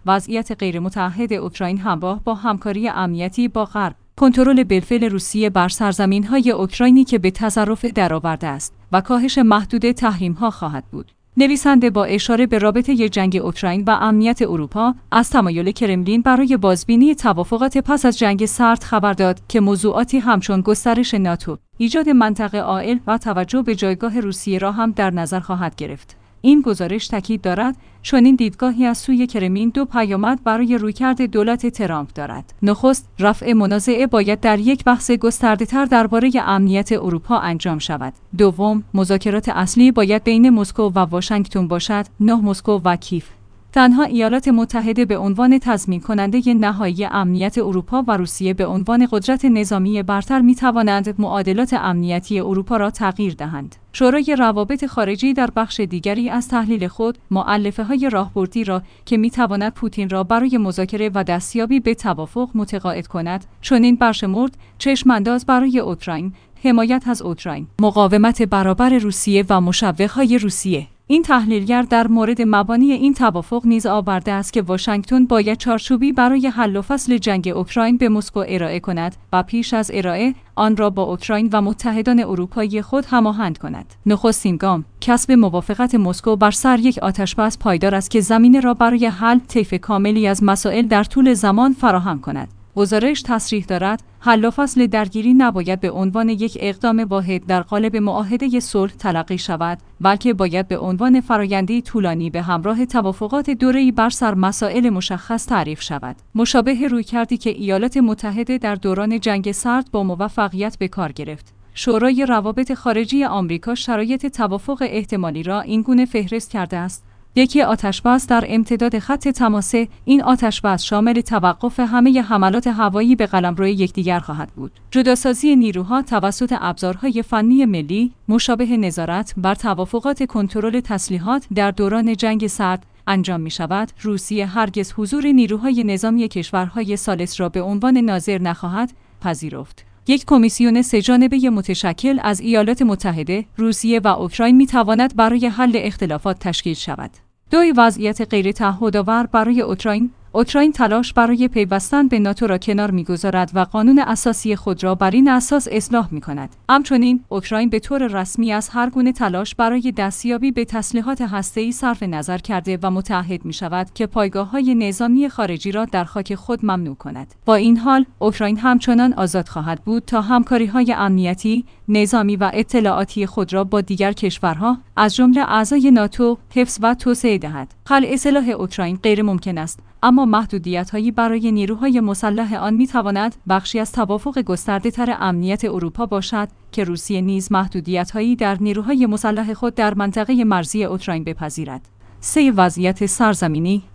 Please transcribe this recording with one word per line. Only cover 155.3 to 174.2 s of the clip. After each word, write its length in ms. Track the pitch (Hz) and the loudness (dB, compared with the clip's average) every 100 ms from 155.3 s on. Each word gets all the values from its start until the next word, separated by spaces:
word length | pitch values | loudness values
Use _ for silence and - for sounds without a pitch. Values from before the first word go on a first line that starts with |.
| 254 247 294 - | 4 2 -2 0
اصلاح 360 | 220 - 233 175 | -4 -2 -2 -2
می‌کند. 440 | 151 147 143 135 - - | -6 -8 -10 -10 -12 0
همچنین، 540 | 269 277 262 247 247 - | 0 2 2 2 0 -2
اوکراین 400 | 196 - 220 233 | -8 -4 -2 0
به 100 | 220 | -2
طور 280 | - 277 247 | -4 -4 -2
رسمی 440 | 196 185 - 226 | -4 -6 -4 -2
از 180 | 214 - | -2 -4
هر 200 | 240 247 | -4 -2
گونه 220 | 254 254 | 0 0
تلاش 440 | 254 214 180 214 - | 0 -2 -2 -6 -2
برای 360 | 233 247 247 | 0 0 -2
دستیابی 600 | 202 196 - 240 240 269 | -4 -4 -4 -4 -2 -2
به 140 | 247 233 | -2 -4
تسلیحات 560 | 226 208 240 226 269 | -6 -4 -4 -4 -4
هسته‌ای 500 | 233 196 185 220 226 | -4 -4 -6 -6 -6
صرف 320 | 240 262 240 | -2 -4 -4
نظر 340 | 190 156 156 180 | -4 -6 -6 -6
کرده 420 | - 190 170 185 | -4 -6 -4 -4
و 100 | 190 | -2
متعهد 540 | 185 190 190 175 180 165 | -4 -2 -4 -4 -8 -8
می‌شود 420 | 156 170 180 185 | -10 -6 -6 -6
که 140 | - 220 | -6 -4
پایگاه‌های 680 | 226 202 196 196 262 254 240 | -2 -2 -2 -4 -2 0 2
نظامی 540 | 202 190 233 254 277 | 0 -2 2 2 2
خارجی 420 | - 202 170 196 | -2 -4 -4 -6
را 140 | 202 226 | -4 -4
در 180 | 185 | -4
خاک 320 | 175 208 190 196 | -4 -6 -8 -8
خود 300 | - 240 214 | -6 -4 -2
ممنوع 300 | 185 160 135 | -2 -4 -10
کند. 400 | 147 127 139 - - | -14 -14 -16 -8 2
با 100 | 214 | 4
این 220 | 226 233 | 4 2
حال، 280 | 247 269 262 - | 4 2 2 0
اوکراین 380 | 208 202 208 214 | -2 0 -2 0
همچنان 560 | 254 247 - 240 247 | 2 2 2 4 4
آزاد 340 | - 180 185 170 | 2 -2 -2 -4
خواهد 340 | 165 156 165 - | -8 -6 -6 -4
بود 180 | 226 - | -4 -2
تا 160 | 226 | -2
همکاری‌های 720 | 208 247 240 247 226 240 240 | 2 2 2 0 0 0 0
امنیتی، 720 | - 196 190 175 185 220 233 - - - | 0 0 2 0 -2 -2 -2 -4 -12 -2
نظامی 480 | 208 208 240 202 202 | 2 4 2 2 0
و 160 | 196 | -2
اطلاعاتی 720 | 202 220 247 208 185 196 214 190 | -2 0 2 2 0 -2 -4 -4
خود 280 | - 190 | -4 -2
را 100 | 190 | -2
با 180 | 196 208 | 0 -2
دیگر 300 | 190 190 196 | -2 -2 -2
کشورها، 640 | 202 | -2